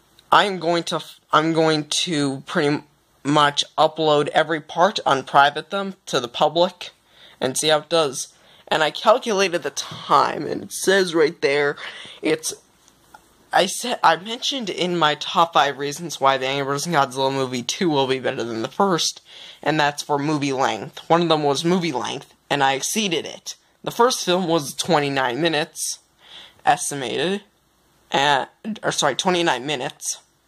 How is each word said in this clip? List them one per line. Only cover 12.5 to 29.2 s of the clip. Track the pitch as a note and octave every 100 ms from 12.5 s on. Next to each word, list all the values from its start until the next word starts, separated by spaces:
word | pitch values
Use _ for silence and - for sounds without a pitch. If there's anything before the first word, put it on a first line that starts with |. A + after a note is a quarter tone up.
| - _ _ _ _ _ - _ _ _
I | D#3 F#3
said, | - A#3+ A#3
I | D#3+ E3
mentioned | G3 A#3 - C#4 G#3
in | - F3 F3
my | D#3
top | D3 - F#3 E3
five | D#3+ C#3+ C3
reasons | C#3+ C#3+ E3+ -
why | C3+ C3+
the | C3
Angry | C#3 C3+
Birds | C#3+ D#3+
Godzilla | D#3+ C3+ B2+ C3+
Movie | C3+ C3 B2+
Two | A#2+ - F3+
will | D3 C3
be | C3
better | B2 C3
than | A#2 A2+
the | A2+
first, | - G3 E3 - - - - - -
and | - D#3
that's | D3 D3
for | - D3
movie | C#3+ D3+ C#3
length. | C3 B2+ G#2+ B2+ - -
One | E3
of | E3+
them | D#3
was | D3 C3+
movie | E3+ F#3 E3+
length, | B2+ A2 B2 - _ _
and | C#3+
I | C#3
exceeded | C3+ - A3 G#3 D#3+
it. | A2 - - - _ _
The | D3+
first | - A#3+ A#3+
film | - F3+ F3+
was | E3 C#3
twenty-nine | - - D#3+ C#3+ C#3 C3 B2
minutes, | E3+ D3+ E3 - - - _ _ - - - _ -
estimated, | D3 - C#3+ B2 B2+ D#3+ G3+ - _ _ _ _ _ _
and, | - C#3+ C#3 - _ - G#2+
or | D3+
sorry, | - D3+
twenty-nine | B2